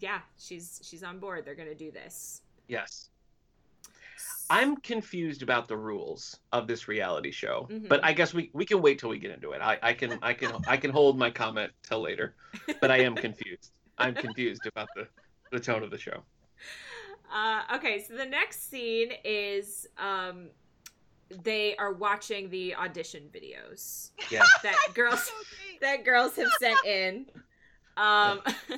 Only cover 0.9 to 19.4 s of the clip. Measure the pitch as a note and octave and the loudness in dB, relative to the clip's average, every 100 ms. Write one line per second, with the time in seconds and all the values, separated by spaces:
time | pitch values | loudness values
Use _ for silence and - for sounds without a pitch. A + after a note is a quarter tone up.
0.9 | E3+ F3+ F#3 G3 E3+ C#3 D3 D#3 D3+ D#3 | -14 -14 -10 -8 -8 -10 -12 -14 -12 -14
1.9 | - - - - - _ _ - A2+ - | -14 -16 -14 -14 -16 _ _ -10 -8 -8
2.9 | - - _ _ _ _ _ _ _ - | -12 -20 _ _ _ _ _ _ _ -20
3.9 | _ - - - - - F#3+ C#4 C#4+ - | _ -20 -14 -12 -6 2 4 4 0 -2
4.9 | A3+ - F3+ D#3+ C#3 B2+ B2 - G#2+ A2 | -6 -4 -6 -4 -4 0 0 0 -6 -6
5.9 | G2+ C#2 - - - - A#2+ A2 A2+ - | -6 -6 -10 -12 -14 -2 -2 -2 -6 -4
6.9 | G#2+ F#2 D#2 - - - - B2+ A3 G#3 | -2 0 -2 -4 -6 -4 -4 -4 -4 2
7.9 | C#3+ D#3+ E3 E3 E3+ D3+ D3 G3 G3 D3+ | 4 4 4 2 2 -4 -2 2 6 6
8.9 | C#3 A#2 A2 G2 C2+ D2 C#2 A2 G#2 A#2 | 4 -2 -6 -8 -10 -8 -2 0 2 2
9.9 | A#2 A#2+ A2+ A#2 A#2+ B2 A2+ - C3+ C#3+ | 0 -2 -2 -2 0 -2 -2 0 2 4
10.9 | C#3 C#3+ C3 A#2 - A2 A2 G#2 _ - | 6 8 6 2 0 -2 -2 -4 _ -4
11.9 | A2+ D#2+ - - - - - - - C3 | -2 -2 -4 -6 -8 -20 -12 -6 2 4
12.9 | C3 B2+ A2 A2+ - G2 F2+ - _ _ | 6 6 2 -6 -6 -12 -14 -18 _ _
13.9 | - B2+ - A2+ A#2+ A#2 G2+ A2 A2 G#2+ | -2 -2 0 -4 -2 -4 -4 -8 -8 -10
14.9 | G2 - _ _ _ - B2 B2 A2 G#2 | -10 -12 _ _ _ -8 -6 -2 -2 -4
15.9 | - - - - _ _ _ - - - | -10 -10 -10 -12 _ _ _ -18 -18 -16
16.9 | A#4 G4+ G#4 - G#3+ A3 G#3+ - C4+ D4 | -16 -16 -18 -8 -2 0 0 0 -2 0
17.9 | G3+ G3+ A#3 C4 D4 G#4+ - - C4+ A#3 | -2 -4 -8 -2 0 0 -4 -10 -6 -2
18.9 | A3+ A#3 - G#3+ G#3 | 0 0 -2 -4 -2